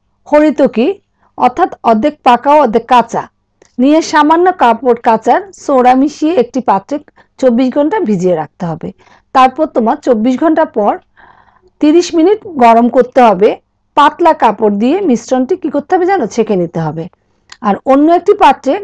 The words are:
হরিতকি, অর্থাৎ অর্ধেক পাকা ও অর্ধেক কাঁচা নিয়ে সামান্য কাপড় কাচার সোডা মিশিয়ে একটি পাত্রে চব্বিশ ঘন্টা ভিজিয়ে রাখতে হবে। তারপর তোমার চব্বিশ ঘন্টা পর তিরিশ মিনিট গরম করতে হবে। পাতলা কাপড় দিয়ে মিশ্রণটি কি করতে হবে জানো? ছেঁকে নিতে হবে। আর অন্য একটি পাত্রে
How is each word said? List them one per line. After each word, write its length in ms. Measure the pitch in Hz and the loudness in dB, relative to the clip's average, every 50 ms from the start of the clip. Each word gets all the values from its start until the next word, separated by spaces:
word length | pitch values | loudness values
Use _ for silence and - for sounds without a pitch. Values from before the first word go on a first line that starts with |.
| _ _ _ _ _ - | _ _ _ _ _ 0
হরিতকি, 680 | 294 302 302 311 262 - 277 - - 214 247 349 392 - _ _ _ _ _ _ - | 2 2 2 2 2 0 0 0 0 -2 -2 -2 -4 -8 _ _ _ _ _ _ -6
অর্থাৎ 380 | - 247 247 247 - 359 - - - | -2 -2 -2 0 0 -2 -2 -4 -4
অর্ধেক 380 | - 233 226 214 220 294 294 _ | -2 0 0 0 0 -2 -4 _
পাকা 320 | - 262 240 233 - 285 294 | 0 0 0 2 2 2 2
ও 60 | 302 | 2
অর্ধেক 260 | 285 233 202 233 233 | 2 0 0 -2 0
কাঁচা 420 | - 254 240 233 - - 160 139 - _ _ _ _ _ _ _ _ - - | 2 0 0 0 0 -6 -10 -10 -10 _ _ _ _ _ _ _ _ -6 -2
নিয়ে 240 | 247 277 302 320 | 0 2 2 2
সামান্য 500 | 320 - 320 302 294 302 320 339 359 370 | 0 0 0 0 2 2 2 2 2 0
কাপড় 480 | 359 - 277 233 220 220 269 247 233 - | 0 0 0 0 0 0 0 -2 -2 0
কাচার 500 | - 254 220 220 - 233 269 349 415 392 | 0 -2 -2 0 0 0 0 -2 -2 -8
সোডা 420 | 359 - - - 277 254 247 247 254 | -20 -14 -6 -2 0 2 2 2 2
মিশিয়ে 400 | 262 277 302 - - 311 311 349 | 2 0 -2 -4 -4 -4 -2 0
একটি 260 | 370 226 - - 262 | -2 -2 -2 -4 -6
পাত্রে 380 | - - 202 190 - - 285 294 - _ _ _ _ _ _ - | -2 -2 -2 -2 -4 -6 -10 -10 -12 _ _ _ _ _ _ -2
চব্বিশ 360 | 269 254 233 233 262 254 240 | 0 0 2 0 0 -2 0
ঘন্টা 260 | 294 294 311 427 440 | -2 -2 -2 -2 -4
ভিজিয়ে 340 | 359 214 208 170 180 180 175 | -2 -2 -2 -2 0 -2 -2
রাখতে 320 | 156 151 - _ - 190 | -2 -6 -10 _ -10 -10
হবে। 260 | 165 160 160 - 180 - _ _ _ _ _ _ _ | -8 -8 -10 -12 -14 -16 _ _ _ _ _ _ _
তারপর 340 | - 269 254 262 254 - 311 | 0 2 2 2 2 -2 -6
তোমার 300 | 302 - 285 220 220 285 | -2 -2 -2 -2 -2 -4
চব্বিশ 440 | 294 - - - 214 214 262 254 254 | -2 -2 -2 -2 0 0 -2 -2 0
ঘন্টা 240 | 311 330 311 330 320 | 0 0 0 0 -2
পর 340 | 311 - 233 202 190 349 370 _ _ _ _ - - _ _ _ _ _ _ _ _ _ - | -2 -2 -2 -2 -2 -2 -4 _ _ _ _ -20 -20 _ _ _ _ _ _ _ _ _ -2
তিরিশ 340 | - 302 302 349 349 - 302 | 0 2 2 2 0 0 0
মিনিট 320 | 339 320 381 427 427 - | 0 2 2 0 -2 -4
গরম 420 | 415 330 277 240 226 226 226 240 240 | -10 -2 2 4 4 4 4 2 2
করতে 340 | 233 262 240 247 - 269 | 2 0 0 0 2 2
হবে। 380 | 247 226 196 180 202 262 - - _ _ _ _ _ _ - | 2 2 2 2 0 0 0 -4 _ _ _ _ _ _ 0
পাতলা 400 | 302 285 302 302 - 339 330 311 | 2 2 2 2 2 0 0 2
কাপড় 420 | 311 262 226 208 - 226 208 202 | 2 0 -2 0 0 -2 -2 -2
দিয়ে 240 | 202 220 254 320 392 | 0 -2 -2 -2 -2
মিশ্রণটি 560 | 415 320 240 220 - - 262 254 262 254 370 | 0 -2 -2 -2 -2 -4 -2 -2 -2 -4 -6
কি 140 | 370 - 302 | -6 -6 -6
করতে 260 | - 285 285 - 359 | -6 -6 -4 -2 -2
হবে 100 | 349 359 | -2 0
জানো? 200 | 349 392 370 240 | 0 -2 -2 -4
ছেঁকে 300 | 196 - 240 220 - 208 | -4 -4 -4 -4 -2 -2
নিতে 240 | 180 170 165 - 170 | -4 -4 -4 -6 -6
হবে। 280 | 160 156 151 165 165 180 _ _ _ _ _ _ _ _ - - | -6 -6 -8 -10 -12 -14 _ _ _ _ _ _ _ _ -16 -8
আর 140 | 240 208 202 - - | -4 -4 -4 -2 0
অন্য 280 | 277 262 277 294 320 | 0 2 2 2 2
একটি 220 | 339 359 349 - 415 | 2 0 2 0 2
পাত্রে 460 | - 381 285 262 - - 269 311 403 | 4 4 2 2 2 -2 -4 -4 -4